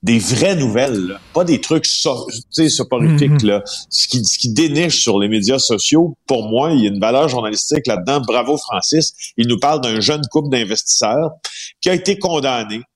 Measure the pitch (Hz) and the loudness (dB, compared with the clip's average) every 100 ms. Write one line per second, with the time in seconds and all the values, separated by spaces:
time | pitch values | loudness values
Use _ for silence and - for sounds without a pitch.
0 | - 117 95 120 175 185 131 107 139 110 | 2 2 2 2 2 2 0 2 0 0
1 | 90 98 - 156 180 131 - 160 - - | -4 -8 -6 -2 2 0 2 0 0 -2
2 | 165 123 - 117 - - 160 - 131 127 | -2 -4 -8 -12 -8 0 0 2 -2 0
3 | 156 151 143 147 107 101 - - - - | 2 4 4 4 4 0 -2 -12 -6 -2
4 | - 127 107 - 123 110 160 143 170 - | 0 0 -2 -2 -2 2 2 2 0 0
5 | - 101 101 110 98 131 - 107 - 151 | 2 2 2 0 2 0 0 0 2 4
6 | 170 - - 127 107 113 151 151 107 101 | 2 -2 -2 -2 0 0 2 2 2 2
7 | 110 123 156 127 110 107 - 151 131 104 | 2 2 2 0 -4 -4 -2 -2 -2 -4
8 | 87 143 120 120 117 147 - 107 - 151 | -2 -2 0 -2 0 -2 -2 -4 0 0
9 | 156 - - - 120 113 139 151 123 110 | 0 -6 -12 -4 0 0 0 0 -2 -2
10 | 104 151 143 156 147 131 107 107 - - | 0 -2 0 -2 0 -2 -2 -4 -2 0
11 | 113 127 160 160 - - - _ - 180 | 0 0 -2 -6 -16 -16 -18 _ -2 0
12 | 185 202 185 165 135 123 107 107 123 | -2 -2 -2 -2 -2 -2 -4 -10 -12